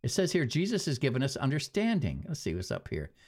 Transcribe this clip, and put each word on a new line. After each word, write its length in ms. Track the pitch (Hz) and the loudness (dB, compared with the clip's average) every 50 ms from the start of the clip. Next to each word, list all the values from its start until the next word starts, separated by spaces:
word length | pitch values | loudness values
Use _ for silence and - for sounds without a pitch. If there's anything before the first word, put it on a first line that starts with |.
| - | -2
It 60 | 120 | 0
says 200 | - - 185 160 | 2 2 2 2
here, 160 | - 180 156 | 2 2 2
"Jesus 400 | 120 - 151 180 208 240 190 - | 2 2 2 2 2 0 -2 0
has 140 | 156 139 120 | -2 -2 2
given 240 | - 135 120 127 135 | 2 2 2 2 0
us 100 | 135 135 | 0 0
understanding." 880 | - 143 131 139 151 - - _ 202 214 226 233 185 127 87 67 67 - - | 0 0 2 2 2 -2 -2 _ 0 2 2 2 2 2 0 -2 -2 -4 -6
Let's 100 | 160 - | -8 -4
see 160 | - - 80 | -4 -4 -2
what's 160 | 90 92 - | -2 -4 -4
up 160 | - - - | -6 -6 -4
here. 240 | - - 78 73 73 _ _ _ | -6 -6 -6 -6 -8 _ _ _